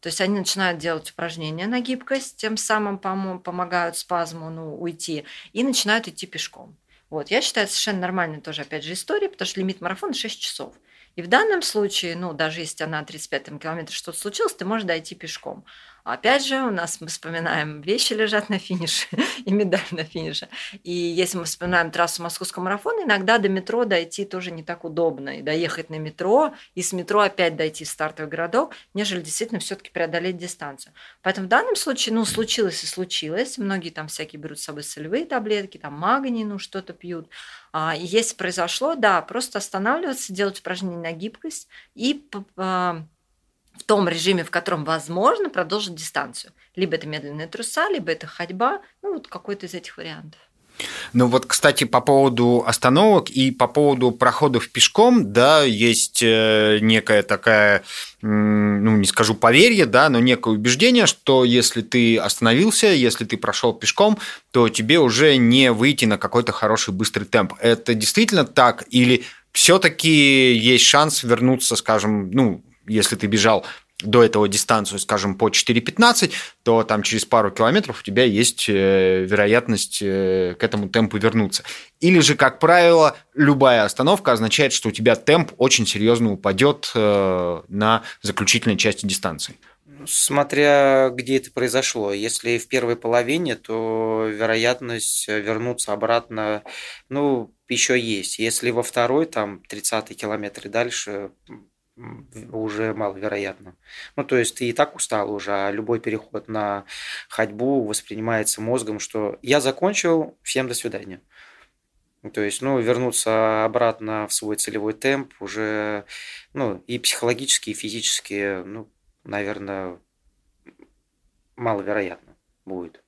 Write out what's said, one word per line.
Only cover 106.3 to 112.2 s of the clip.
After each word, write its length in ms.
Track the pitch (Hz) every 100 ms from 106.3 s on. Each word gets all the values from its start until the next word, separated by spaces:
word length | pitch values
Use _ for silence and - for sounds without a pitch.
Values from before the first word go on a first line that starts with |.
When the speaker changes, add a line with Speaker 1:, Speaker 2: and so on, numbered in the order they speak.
| 104 -
Speaker 3:
на 360 | 107 104 101 - - - - -
ходьбу 560 | - 110 104 127 139
воспринимается 760 | 107 107 - 107 110 113 104 -
мозгом, 400 | 110 123 110 104
что 380 | - 110 104 -
«я 180 | - 143
закончил, 760 | 131 135 185 202 175 165 156 _
всем 260 | - 131 131
до 60 |
свидания». 460 | 120 120 101 101 92 _ _ - _ _ _ _ _ _ _